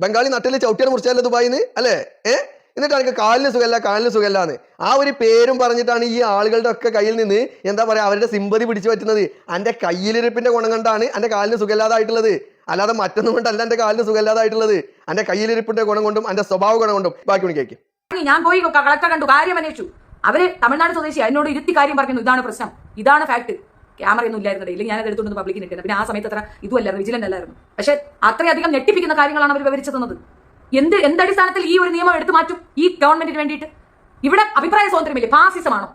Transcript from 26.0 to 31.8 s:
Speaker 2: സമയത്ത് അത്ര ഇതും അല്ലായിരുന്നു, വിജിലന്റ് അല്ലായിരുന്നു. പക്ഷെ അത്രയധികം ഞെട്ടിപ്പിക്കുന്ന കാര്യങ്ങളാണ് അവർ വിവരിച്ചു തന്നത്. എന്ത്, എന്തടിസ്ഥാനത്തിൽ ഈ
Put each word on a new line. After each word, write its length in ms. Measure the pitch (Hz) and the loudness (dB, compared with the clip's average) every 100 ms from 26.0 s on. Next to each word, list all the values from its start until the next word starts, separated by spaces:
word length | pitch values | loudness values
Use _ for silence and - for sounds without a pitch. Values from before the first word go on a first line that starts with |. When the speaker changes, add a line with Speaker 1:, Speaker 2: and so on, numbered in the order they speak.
| 214 | -4
Speaker 2:
സമയത്ത് 180 | 214 214 | -6 -6
അത്ര 100 | 214 208 - 202 | -8 -8 -12 -4
ഇതും 100 | 247 | -2
അല്ലായിരുന്നു, 240 | 202 196 | 0 -2
വിജിലന്റ് 220 | 202 240 196 | -4 -4 -4
അല്ലായിരുന്നു. 260 | 185 170 - _ - | -6 -8 -18 _ -4
പക്ഷെ 140 | 208 285 - - 214 | 0 0 -2 -2 0
അത്രയധികം 420 | 269 330 311 339 | 2 0 0 0
ഞെട്ടിപ്പിക്കുന്ന 400 | 277 269 415 339 311 | 0 2 2 0 2
കാര്യങ്ങളാണ് 340 | 285 294 285 | 2 2 0
അവർ 80 | 285 277 | 0 -2
വിവരിച്ചു 240 | 277 277 | -2 -4
തന്നത്. 200 | 262 226 180 - _ _ _ _ 262 | -6 -6 -8 -16 _ _ _ _ 0
എന്ത്, 160 | 311 403 294 | 2 4 4
എന്തടിസ്ഥാനത്തിൽ 540 | 339 370 392 370 370 330 | 2 2 2 0 0 0
ഈ 20 | 359 | 2